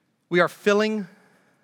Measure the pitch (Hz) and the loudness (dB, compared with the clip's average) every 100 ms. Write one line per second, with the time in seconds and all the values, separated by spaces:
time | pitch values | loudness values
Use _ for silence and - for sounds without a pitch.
0 | _ _ - 175 165 - - 208 214 214 | _ _ -4 -2 -2 -2 0 0 0 -4
1 | 185 - _ _ _ _ | -10 -18 _ _ _ _